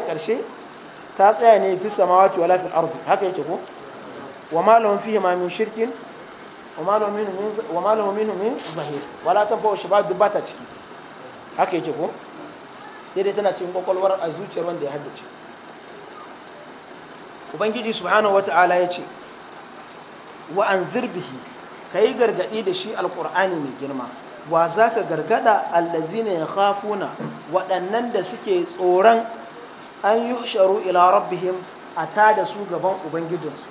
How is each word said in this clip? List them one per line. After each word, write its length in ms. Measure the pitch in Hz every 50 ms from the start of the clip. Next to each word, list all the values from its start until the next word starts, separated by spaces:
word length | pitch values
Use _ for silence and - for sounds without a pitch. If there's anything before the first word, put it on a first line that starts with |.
| -
ƙarshe 380 | - 165 156 - - 226 285 - - - - - - - - - - - - - - -
ta 160 | - 190 208
tsaya 280 | 220 214 233 226 220 196
ne, 180 | 190 190 185
"fi 100 | 180 185 214
samawati 480 | 208 - 190 180 180 185 196 190 190 185
wala 200 | 170 170 185 180
fil 120 | 180 165 -
ardi," 240 | 160 165 160 - - -
haka 180 | 143 190 196 208
yake 160 | 226 196 156 139
ko? 100 | 151 127 117 - - - - - - - - - - - - - - - - - -
"Wa 100 | 156 165
ma 180 | 180 208 226 233
lahum 200 | 220 208 202 202
fihi 180 | 202 220 214
ma 160 | 202 190 180 180
min 160 | 180 180 175
shirkin, 400 | 175 - 220 208 - 226 226 262 277 - - - - - - - - - - - - - - - -
wa 60 | - 156
ma 140 | 185 208 214
lahum 160 | 214 202 208
minhum 180 | 208 214 202 185 185
min, 260 | 208 214 202 214 226 -
wa 80 | 196 175
ma 120 | 180 208 220
lahum 180 | 220 208 196 196
minhum 200 | 214 220 214 196
min 220 | 180 196 226 277 - - - 156
zahir, 240 | 165 147 147 147 139 - - - - -
wala 220 | 160 185 208 208
tanfa'u 280 | 208 226 220 202 214 196 170
shafa'atu," 300 | - 175 190 208 190 -
duk 80 | -
ba 120 | 180 208 202
ta 100 | - 165 135
ciki. 200 | - - - - - - - - - - - - - - - - - - - - - -
Haka 180 | - 185 175 175
yake 160 | 165 156 160 131
ko? 160 | 127 170 - - - - - - - - - - - - - - - - - - - - - -
Sai 80 | 185 190
dai 100 | 196 185
tana 180 | 208 202 190 -
cikin 180 | - 185 175 180
kwakwalwar 460 | 185 180 196 185 185 190 190 190 -
a 80 | 165 165
zuciyar 360 | 147 165 202 - - - 170
wanda 200 | 175 170 147 143
ya 60 | 139
haddace. 320 | 143 143 143 131 - - - - - - - - - - - - - - - - - - - - - - - - - - - - - - - - - - - - - - - - - - - - - - - - -
Ubangiji 400 | 156 208 214 208 247 214 226 214
Subhanahu 400 | - 180 175 190 214 214 208 196
wa 60 | 196
Ta'ala 340 | 196 196 165 170 180 175 175
ya 120 | 180 180
ce, 160 | 175 - - - - - - - - - - - - - - - - - - - - - - - - - - - - - - - - 151
"Wa 100 | 190 214
anzir 400 | 208 196 190 180 147 180 247 247
bihi," 300 | 220 170 175 139 131 131 127 - - - - - - - - - -
ka 80 | - -
yi 140 | - 262 -
gargaɗi 500 | - 240 214 180 165 180 - 214 220 202
da 100 | 190 180
shi 200 | - - 214 -
Alƙur'ani 600 | - 185 175 - 175 156 156 - 180 190 190 175
mai 160 | 160 143 135 113 -
girma. 280 | 139 135 139 131 123 120 - - - - - - - 151
Wa 180 | 165 165 170
za 220 | 170 170 190 226 233
ka 100 | 226 226 185
gargaɗa? 680 | 156 165 151 147 - 226 233 247 226 208 185 - -
"Allazina 600 | - 170 170 165 170 160 156 156 190 226 226 208
yakhafuna," 760 | 185 165 156 147 - 196 202 202 196 202 - 208 208 196 160 123 - - - 151 - - - -
waɗannan 600 | 160 185 185 - 190 180 180 185 214 233 247 240 214
da 80 | 196 180
suke 400 | - - - - 220 185 175 170
tsoron, 600 | 170 - - 185 180 180 185 190 226 233 226 233 - - - - - - - - - - - - - - - -
"an 140 | 196 220 233 233 240
yuhsharu 560 | 254 233 247 - - 214 190 190 196 214 180
ila 240 | 185 180 180 175 185 196 202
rabbihim," 360 | 196 - 185 165 185 185 185 185 175 - - - - - -
a 100 | 170 160
tada 380 | 156 - 214 214 214 214 196 180
su 180 | - - 208 202 175
gaban 240 | 175 160 156 185 196 - -
Ubangijinsu. 600 | 156 151 165 165 160 180 165 151 151 - - - -